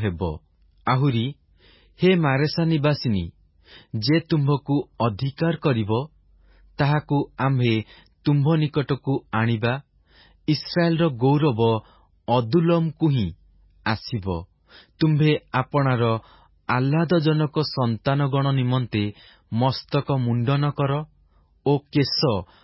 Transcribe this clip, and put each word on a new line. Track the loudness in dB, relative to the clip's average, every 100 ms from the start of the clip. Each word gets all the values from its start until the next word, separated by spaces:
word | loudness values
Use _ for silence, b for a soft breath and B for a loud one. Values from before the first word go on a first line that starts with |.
ହେବ। | -2 -4 -6 -8 _ _ _ _ -2
ଆହୁରି | 0 0 0 -4 -8 _ _ b b b 0
ହେ | 2 4
ମାରେସା | 2 0 0 0
ନିବାସିନୀ, | 0 2 0 0 0 -2 -4 -10 _ _ B B B -6
ଯେ | 0 0
ତୁମ୍ଭକୁ | 2 0 2 0 0 -4 -4 -4
ଅଧିକାର | -4 -2 -6 -4 -4 -2
କରିବ, | -2 0 0 -4 -4 _ _ _ _ -20 -12 -2
ତାହାକୁ | 0 0 0 -2 -2 -4
ଆମ୍ଭେ | -2 0 0 0 -4 B B _
ତୁମ୍ଭ | 0 2 2 2
ନିକଟକୁ | 0 -2 -4 -4 -2 -4 -2
ଆଣିବା। | -2 0 0 -2 -4 -10 _ b b b b -4
ଇସ୍ରାଏଲର | -4 -2 0 0 2 0 2
ଗୌରବ | 2 4 2 2 2 0 b b b _ -2
ଅଦୁଲମକୁ | 0 2 2 2 2 0 0 0
ହିଁ | 0 -2 -6 _ _ _ _ -6
ଆସିବ। | -6 -6 -8 -4 -6 -8 _ _ B B -2
ତୁମ୍ଭେ | 0 2 2 0 _
ଆପଣାର | -4 -2 0 0 2 0 -2 b b b _ -4
ଆହ୍ଲାଦଜନକ | -2 0 0 2 2 2 0 0 -2 -4
ସନ୍ତାନଗଣ | -2 -2 -2 -2 0 0 0 0
ନିମନ୍ତେ | 0 0 0 0 -2 -2 -6 B B B
ମସ୍ତକ | 0 0 -2 -4 -4 -2 -2
ମୁଣ୍ଡନ | 0 0 0 0 0
କର | -2 -2 -2 -6 _ _ _ _ _ 0
ଓ | 0 0
କେଶ | -2 0 0 -2 -2 -6 b